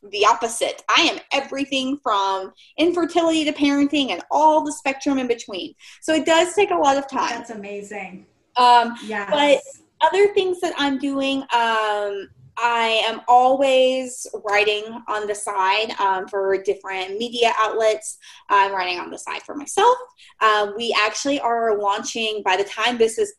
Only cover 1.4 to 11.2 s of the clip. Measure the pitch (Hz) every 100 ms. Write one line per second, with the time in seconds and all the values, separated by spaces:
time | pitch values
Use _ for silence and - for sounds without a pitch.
1.4 | 269 269 277 269 262 277 247 202 196 190
2.4 | 190 _ _ - 330 349 330 349 330 320
3.4 | 302 294 285 285 285 302 262 175 - 285
4.4 | 311 311 302 294 277 277 294 269 247 233
5.4 | - 190 165 _ - - - 311 302 330
6.4 | 349 381 392 349 294 277 277 254 170 233
7.4 | 233 220 202 202 202 208 185 185 - _
8.4 | _ - 247 240 233 233 208 208 202 294
9.4 | 294 269 - - _ _ 320 370 403 403
10.4 | 370 359 349 - 285 269 285 269